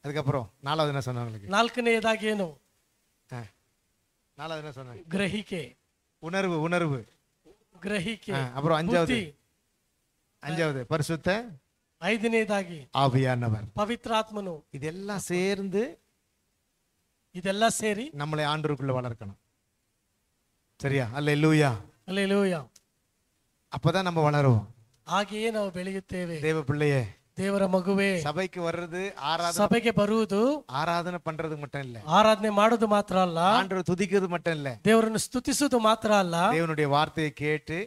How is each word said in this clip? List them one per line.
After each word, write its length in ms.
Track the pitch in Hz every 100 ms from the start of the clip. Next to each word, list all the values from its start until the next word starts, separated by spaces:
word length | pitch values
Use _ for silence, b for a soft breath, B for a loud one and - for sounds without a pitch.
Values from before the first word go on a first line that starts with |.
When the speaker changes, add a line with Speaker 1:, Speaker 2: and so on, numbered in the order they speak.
Speaker 1:
அதுக்கப்புறம் 460 | 139 147 135 139 107 _
நாலாவது 320 | 135 156 151
என்ன 100 | 139
சொன்னாங்க 220 | 127 123 120
உங்களுக்கு? 220 | 110 110
Speaker 2:
ನಾಲ್ಕನೆಯದಾಗಿ 760 | 196 233 254 233 226 220 220 208
ಏನು? 220 | 214 180 143 _ _ _ _ _ _ _
Speaker 1:
ஆ. 100 | 123 113 _ _ _ _ _ _ _ _ _
நாலாவது 240 | 151 160
என்ன 100 | 151 127
சொன்னாங்க? 260 | 131 120 165
Speaker 2:
ಗ್ರಹಿಕೆ. 560 | 175 196 202 202 185 135 _ _ _ _ _
Speaker 1:
உணர்வு, 420 | 160 190 190 170
உணர்வு. 400 | 160 175 165 135 104 _ _ _ _ _ _ _
Speaker 2:
ಗ್ರಹಿಕೆ. 520 | 202 208 185 220 -
Speaker 1:
ஆ, 100 | 180 131
அப்புறம் 280 | 123 147 160
அஞ்சாவது? 380 | 165 175 165 240
Speaker 2:
ಬುದ್ಧಿ. 60 | 170 - _ _ _ _ _ _ _ _ _ _
Speaker 1:
அஞ்சாவது 380 | 143 160 160 135
பரிசுத்த 480 | 120 160 147 165 - 196 240 151 _ _ _ _
Speaker 2:
ಐದನೇದಾಗಿ 840 | 170 220 226 226 214 202 180 170 131
Speaker 1:
ஆவியானவர். 720 | 131 139 127 131 127 120 107 110
Speaker 2:
ಪವಿತ್ರಾತ್ಮನು. 800 | - 208 233 - 220 220 214 196 160 _
Speaker 1:
இதெல்லாம் 480 | 143 147 175 202 202
சேர்ந்து 640 | - 175 185 196 196 185 254 349 _ _ _ _ _ _ _ _ _ _ _ _ _
Speaker 2:
ಇದೆಲ್ಲ 300 | 180 185 196 226
ಸೇರಿ 420 | - 214 202 277 143
Speaker 1:
நம்மளை 260 | 147 151 147
ஆண்டவருக்குள்ள 420 | 151 156 143 139 127
வளர்க்கணும். 400 | 123 117 104 101 _ _ _ _ _ _ _ _ _ _ _ _ _ _
சரியா? 260 | 139 139 120
அல்லேலூயா. 560 | 127 147 147 156 156 147 110 - _ -
Speaker 2:
அல்லேலூயா. 540 | 190 196 202 196 170 135 _ _ _ _ _ _ _ _ _ _
Speaker 1:
அப்பதான் 300 | 135 160 170
நம்ம 280 | 185 170 151
வளருவோம். 360 | 147 139 113 101 - _ _ -
Speaker 2:
ಹಾಗೆಯೇ 440 | 180 208 214 220
ನಾವು 200 | 220 202
ಬೆಳೆಯುತ್ತೇವೆ. 720 | 180 185 190 185 185 175 165
Speaker 1:
தேவ 220 | 151 160
பிள்ளையே, 400 | 143 147 151 139 113 - _ -
Speaker 2:
ದೇವರ 280 | 190 196 196
ಮಗುವೇ, 540 | 185 180 196 196 185
Speaker 1:
சபைக்கு 400 | 147 151 190 180
வர்றது 540 | 170 170 175 170 196
ஆராதனை, 420 | 190 139 165 170 165
Speaker 2:
ಸಭೆಗೆ 340 | 208 233 226
ಬರುವುದು 720 | 208 202 220 220 196 233 294 -
Speaker 1:
ஆராதனை 520 | 127 160 170 170 175
பண்றது 320 | 160 156 160 151
மட்டும் 240 | 143 143
இல்ல, 180 | 131 117
Speaker 2:
ಆರಾಧನೆ 460 | 107 175 214 214 214
ಮಾಡೋದು 380 | 202 214 233 214
ಮಾತ್ರ 280 | 208 202 185
ಅಲ್ಲ, 200 | 185 165
Speaker 1:
ஆண்டவரை 440 | 180 226 190 185 180
துதிக்கிறது 380 | 175 202 202 185
மட்டும் 260 | 170 170
இல்ல, 240 | 160 139 113
Speaker 2:
ದೇವರನ್ನು 340 | 202 226 226 220
ಸ್ತುತಿಸುವುದು 600 | - 254 247 277 285 254
ಮಾತ್ರ 320 | 220 226 220
ಅಲ್ಲ, 200 | 208 185 170 185
Speaker 1:
தேவனுடைய 360 | 160 165 156 147
வார்த்தையை 460 | 143 151 - 151
கேட்டு 460 | - 147 151 - 160